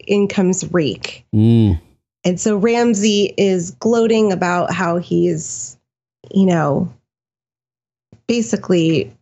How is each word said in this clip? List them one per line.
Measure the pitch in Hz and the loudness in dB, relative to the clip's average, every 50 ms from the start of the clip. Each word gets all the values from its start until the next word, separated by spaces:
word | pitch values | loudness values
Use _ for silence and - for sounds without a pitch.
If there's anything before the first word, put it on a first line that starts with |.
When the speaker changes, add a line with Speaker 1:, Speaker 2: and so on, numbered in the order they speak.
| - | -4
Speaker 1:
in | - 202 202 202 | -2 0 0 0
comes | 196 - 208 185 180 185 - - 156 | 0 0 0 0 0 0 -2 -4 -2
Reek. | 170 180 156 123 95 - - - - - - _ - | -2 -2 -2 -2 -4 -8 -10 -14 -16 -18 -10 _ 0
Speaker 2:
Mm. | 107 110 113 117 117 110 101 87 80 - _ _ _ _ _ _ _ - | 2 4 6 6 6 4 4 2 0 -4 _ _ _ _ _ _ _ -4
Speaker 1:
And | 180 180 170 | -4 -2 -2
so | - 220 208 | -2 -2 0
Ramsay | 196 196 233 233 240 240 240 226 196 202 226 208 208 202 - - | 0 0 2 2 2 2 2 0 0 0 2 2 2 0 0 0
is | - 202 196 190 180 170 185 | 0 0 0 0 0 -4 -6
gloating | - - - 220 233 233 226 226 226 220 220 202 | -8 -4 -2 0 0 2 2 2 2 2 2 0
about | 185 185 185 175 180 175 - - 175 | 0 0 -2 -2 0 -2 -2 -2 -4
how | 175 185 170 170 | -4 -2 -2 -2
he's, | 180 170 - 175 170 175 175 165 160 - - - - - - - _ _ _ _ _ _ _ _ _ - - - | -4 -4 -2 -2 0 0 0 -2 -4 -8 -10 -12 -14 -14 -16 -18 _ _ _ _ _ _ _ _ _ -14 -4 0
you | 196 190 | 2 2
know, | 185 175 165 151 147 135 - - - - - _ _ _ _ _ _ _ _ _ _ _ _ _ _ _ _ _ _ _ _ _ _ - - _ | 2 2 2 0 0 -2 -2 -4 -6 -8 -14 _ _ _ _ _ _ _ _ _ _ _ _ _ _ _ _ _ _ _ _ _ _ -20 -10 _
basically | - 233 240 220 - - 196 - - 185 170 160 165 160 147 - - - _ | -4 -2 -2 -2 -2 -4 -4 -2 0 0 2 2 2 0 0 -2 -6 -10 _